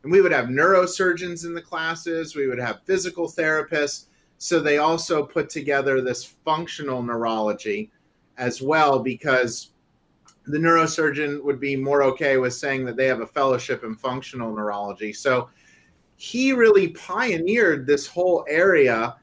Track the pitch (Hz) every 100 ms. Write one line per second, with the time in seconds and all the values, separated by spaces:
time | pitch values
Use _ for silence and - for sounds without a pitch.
0 | 143 185 185 147 120 131 170 190 180 -
1 | 185 170 180 170 170 170 165 165 160 165
2 | 170 165 160 147 135 120 120 107 - 190
3 | 180 175 165 - 156 156 151 160 143 -
4 | - _ _ _ - 170 151 147 151 165
5 | - 160 143 170 147 156 143 139 139 131
6 | 127 120 - - - 160 170 - 143 127
7 | 120 117 117 110 107 101 107 104 107 _
8 | _ _ _ - 123 113 131 156 147 135
9 | 127 117 151 127 123 117 - _ _ _
10 | _ _ - _ - 151 165 165 160 160
11 | 156 139 147 147 139 135 139 135 135 143
12 | 135 131 147 135 127 123 147 135 127 117
13 | 131 123 110 147 135 123 - 120 113 110
14 | 131 131 - 131 117 110 104 101 101 95
15 | 107 101 139 127 127 _ _ _ _ _
16 | _ _ - 240 262 262 226 196 175 165
17 | - 190 247 170 170 233 196 147 131 143
18 | - 175 185 165 - 156 190 170 131 113
19 | 117 -